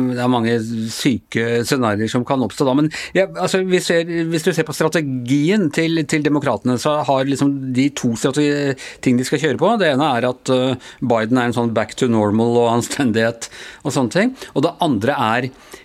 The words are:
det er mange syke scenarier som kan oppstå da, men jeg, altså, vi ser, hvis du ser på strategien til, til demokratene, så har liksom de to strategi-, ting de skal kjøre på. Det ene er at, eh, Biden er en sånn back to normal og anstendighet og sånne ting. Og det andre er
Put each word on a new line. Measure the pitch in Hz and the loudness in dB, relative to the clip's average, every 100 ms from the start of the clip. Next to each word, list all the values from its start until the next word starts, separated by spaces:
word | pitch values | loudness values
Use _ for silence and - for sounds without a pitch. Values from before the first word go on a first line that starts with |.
| 127 | 0
det | 123 | 0
er | 123 | 0
mange | 123 113 117 110 113 110 | 2 2 0 -2 -6 -6
syke | - 147 107 - 117 117 117 113 | -2 -2 -2 -2 -2 0 -2 0
scenarier | 139 117 101 110 | 0 2 0 0
som | 123 120 | -2 0
kan | 135 110 | -2 -2
oppstå | - 135 | 0 2
da, | 135 | 2
men | 156 - - 180 | 0 -2 -4 -2
jeg, | 190 | -2
altså, | 165 180 190 190 | -2 -2 0 2
vi | 180 | 0
ser, | 170 170 170 170 165 | 2 0 0 -2 -2
hvis | 165 185 | 0 0
du | |
ser | 160 160 | 0 -2
på | - | 0
strategien | 156 170 143 127 120 143 156 214 156 | 0 2 0 -4 0 2 2 2 2
til, | 170 165 165 147 | 0 0 0 0
til | 156 147 | 0 0
demokratene, | 147 135 107 123 123 | 0 0 0 0 0
så | 151 147 147 | 0 0 2
har | 135 139 | 0 0
liksom | 131 139 139 131 127 | 0 0 0 -2 0
de | 143 - | 0 0
to | 123 113 | -2 0
strategi-, | 143 143 147 147 143 135 - - | 0 2 0 0 -2 -4 -10 -4
ting | 135 120 | 0 2
de | 127 | 2
skal | 151 | 0
kjøre | 156 120 | 0 2
på. | 180 233 | 2 2
Det | 165 | 2
ene | 131 151 120 | 2 2 2
er | 127 | 0
at, | 123 - | -2 0
eh, | 127 131 123 - - | 0 2 -2 -8 -6
Biden | 120 113 110 127 | 0 0 2 0
er | 120 | 0
en | 120 | 0
sånn | 117 | 0
back | 110 107 - | 0 -2 -2
to | 131 | 0
normal | 110 104 110 117 120 | 2 2 2 2 2
og | 117 120 | 2 2
anstendighet | 117 - 127 113 113 - - - - - | -2 -2 0 0 0 -2 -14 -16 -20 -10
og | 147 | -4
sånne | 139 120 | -2 0
ting. | 175 247 262 - | 0 0 -4 -6
Og | - | -2
det | 160 - | -2 0
andre | 170 107 120 147 | 0 0 0 0
er | 110 117 127 - - - | 0 0 -2 -10 -20 -20